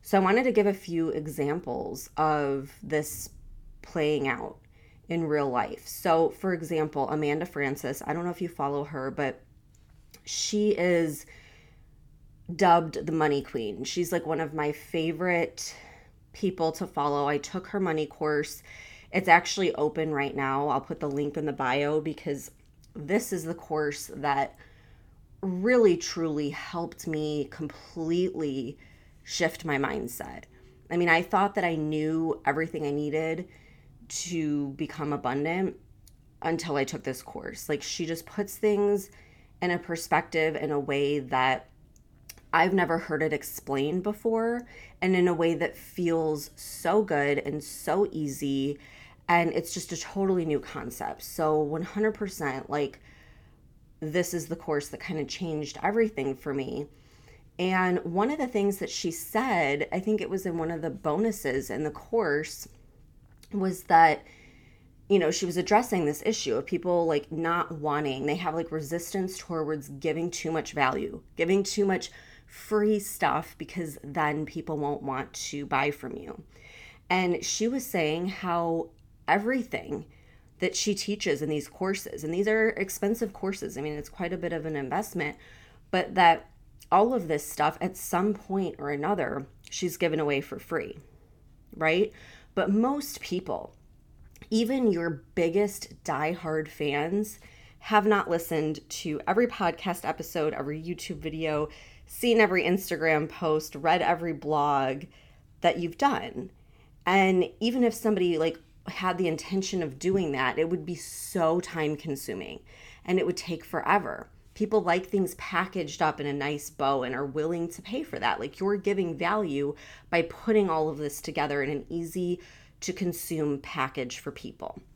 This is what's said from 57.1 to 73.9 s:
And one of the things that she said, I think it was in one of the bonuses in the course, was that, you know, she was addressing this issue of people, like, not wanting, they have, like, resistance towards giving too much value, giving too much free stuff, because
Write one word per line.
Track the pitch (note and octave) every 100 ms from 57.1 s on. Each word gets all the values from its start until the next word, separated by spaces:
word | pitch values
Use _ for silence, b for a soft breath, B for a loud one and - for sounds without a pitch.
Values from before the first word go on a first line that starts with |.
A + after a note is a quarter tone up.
| b b b b -
And | F3+ F#3 F#3 F3+ E3+
one | F3 A3+
of | D4+
the | B3+
things | G#3+ G3+ G3
that | F#3
she | - E3+
said, | D#3+ - A3 C4 F#3 C#3+ C#3+ -
I | F3+
think | F#3+ G#3+
it | F#3
was | F#3 F#3+
in | E3+
one | D#3+
of | E3
the | E3+
bonuses | G3 D#3 D3+ A3+ G#3+ C#3+ C3 -
in | G#2+
the | D3+
course, | D3 - A#3 F3+ D3 D#3 - - - - - - - - - -
was | G3+ F#3+ F#3
that, | - E3 E3 D3+ B B B B B B B - -
you | G3
know, | D#3+
she | F3 F3+
was | E3+
addressing | F3+ G#3 B3 F#3+ D3
this | D3 -
issue | A3 - A2+
of | -
people, | F3 F3+ F3 E3
like, | D3 C#3+
not | D#3 E3 E3+ -
wanting, | D#3+ D3 D3 D3 C3 C#3+
they | F3
have, | F3 D#3+
like, | E3
resistance | D#3 C#3+ E3+ E3+ G3 F#3 F#3
towards | - E3 D3+ D3+ C#3
giving | C#3 D#3+ D3+ E3+
too | - E3
much | D#3+ -
value, | D3+ C3 C3+ C#3 - - -
giving | E3 F#3+
too | G3 - G3
much | F#3 - B B B -
free | - - G#3+ G#3 G#3+
stuff, | G3+ - D#3 C#3+ D#3+ -
because | C#3+ F#3 D#3+